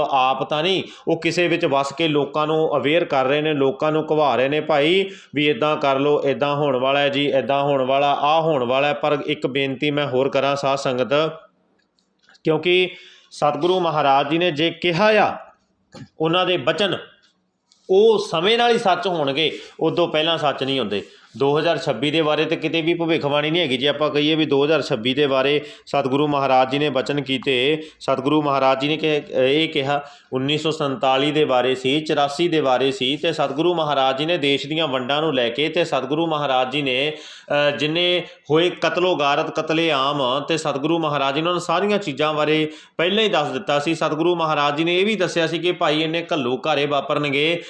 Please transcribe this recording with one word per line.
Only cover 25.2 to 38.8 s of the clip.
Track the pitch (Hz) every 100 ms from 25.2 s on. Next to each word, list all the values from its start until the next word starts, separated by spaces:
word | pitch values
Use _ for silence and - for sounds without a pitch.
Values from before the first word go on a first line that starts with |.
| 147
ਬਾਰੇ | 131 135 147 147 - -
ਸਤਿਗੁਰੂ | 143 135 139 151
ਮਹਾਰਾਜ | 143 139 127 127
ਜੀ | 143
ਨੇ | 151
ਬਚਨ | 131 123 143
ਕੀਤੇ, | 135 131 143 127 135 156 156 -
ਸਤਿਗੁਰੂ | - 127 131 156
ਮਹਾਰਾਜ | 147 139 131 135
ਜੀ | 143
ਨੇ | 156
ਕਿ-, | 156 151 147
ਇਹ | - 131 147 160
ਕਿਹਾ, | 160 135 143 - - _
ਉੱਨੀ | 131 135 151
ਸੌ | 156
ਸੰਤਾਲੀ | 151 143 127 135 135 147
ਦੇ | 147 143
ਬਾਰੇ | 127 127 131
ਸੀ, | 131 151
ਚੁਰਾਸੀ | 156 147 143 - 170
ਦੇ | 156
ਬਾਰੇ | 135 123 135
ਸੀ, | - 127 147
ਤੇ | 170
ਸਤਿਗੁਰੂ | 156 139 135 170
ਮਹਾਰਾਜ | 170 151 135 131 131
ਜੀ | 156
ਨੇ | 175
ਦੇਸ਼ | 143 139 139
ਦੀਆਂ | 156 156
ਵੰਡਾਂ | 131 127 143
ਨੂੰ | 160 131
ਲੈ | 117
ਕੇ | 117 156
ਤੇ | 175 165
ਸਤਿਗੁਰੂ | 135 127 151 165
ਮਹਾਰਾਜ | 151 143 127 123
ਜੀ | 143
ਨੇ, | 139 127 147 151 - - -
ਅ, | 147 147
ਜਿੰਨੇ | 143 147 165 175 175 175 - -
ਹੋਏ | 156 175
ਕਤਲੋ | -